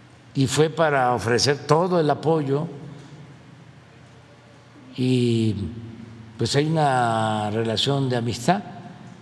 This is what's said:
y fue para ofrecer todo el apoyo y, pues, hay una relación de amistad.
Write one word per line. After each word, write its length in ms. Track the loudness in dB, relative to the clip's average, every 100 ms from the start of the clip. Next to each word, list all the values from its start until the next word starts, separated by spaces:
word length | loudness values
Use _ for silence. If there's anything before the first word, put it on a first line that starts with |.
| -20 -20 -10
y 120 | -2 0
fue 240 | 4 2
para 420 | 4 2 4 2
ofrecer 460 | 2 2 2 2 0
todo 420 | 4 2 4 2
el 80 | 2
apoyo 580 | 2 2 0 2 -2 -4 -10 -16 -18 -20 -20 -20 -20 -20 -20 -20 -20 -20 -20 -20 -20 -20 -20 -20 -20 -20 -20 -18 -4
y, 580 | 0 2 2 2 0 -2 -6 -10 -14 -16 -18 -18 -20 -6
pues, 180 | -2 0
hay 100 | 0
una 840 | 2 2 2 2 2 0 0 -2
relación 580 | -2 -2 -2 0 0 0
de 80 | -2
amistad. 460 | -2 -2 0 0 -2 -14 -18 -20 -20 -8